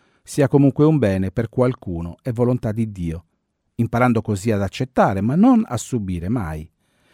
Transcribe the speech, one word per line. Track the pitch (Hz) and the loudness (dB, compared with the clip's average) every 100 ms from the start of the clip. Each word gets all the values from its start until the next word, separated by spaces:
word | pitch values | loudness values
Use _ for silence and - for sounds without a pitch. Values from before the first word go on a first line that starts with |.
| _ _ | _ _
sia | - - 139 | -8 0 2
comunque | 143 139 - 151 | 4 4 4 4
un | 156 | 4
bene | 107 95 95 | 2 0 -2
per | - 110 | -4 -4
qualcuno | - 123 123 - 85 85 - | -2 -2 -2 -8 -8 -8 -10
e | - | -8
volontà | 117 123 127 117 | -2 0 0 -2
di | 107 110 | -4 -6
Dio, | 98 85 80 - _ _ _ _ - | -6 -6 -8 -12 _ _ _ _ -6
imparando | 123 117 123 113 | -2 2 2 2
così | 104 101 113 | 0 -2 -2
ad | 101 | -2
accettare, | 98 - 131 - 175 98 | -2 -4 -4 0 0 2
ma | 104 170 | 0 4
non | 240 240 220 | 4 4 2
a | 123 | -6
subire | - 123 95 87 87 | -6 -6 -4 -4 -4
mai. | 123 82 80 78 _ _ _ _ | -4 -4 -8 -12 _ _ _ _